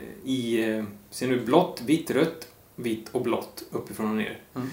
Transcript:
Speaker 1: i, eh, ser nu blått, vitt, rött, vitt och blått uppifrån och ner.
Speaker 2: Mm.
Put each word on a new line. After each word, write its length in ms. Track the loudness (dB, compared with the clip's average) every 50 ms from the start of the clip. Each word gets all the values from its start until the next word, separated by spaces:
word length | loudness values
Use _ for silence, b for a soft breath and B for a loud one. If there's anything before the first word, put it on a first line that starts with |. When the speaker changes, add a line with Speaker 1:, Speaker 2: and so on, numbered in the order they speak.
| -10 -12 -14 -10 -4
Speaker 1:
i, 460 | -2 -2 0 0 2 2 2 2 2 0
eh, 80 | 0 -2 -6 -8 -14 -18 -16
ser 160 | -8 -4 0
nu 140 | 0 0 0
blått, 420 | 4 6 6 6 6 6 2 -4 0
vitt, 240 | 2 2 2 2 2
rött, 380 | 2 4 4 2 0 -4 -12 -18 -20 -20 -20 -18 -10
vitt 320 | -6 -4 -2 -2 -2 -4 -4
och 100 | -4 -2
blått 400 | 0 0 0 -2 -2 -6 -12 -16 -12 -10
uppifrån 400 | -8 -8 -8 -8 -6 -4 -2 0
och 60 | 0
ner. 220 | 0 -2 -2 -6 -10 -14 -12 -8
Speaker 2:
Mm. 160 | -8 -8 -8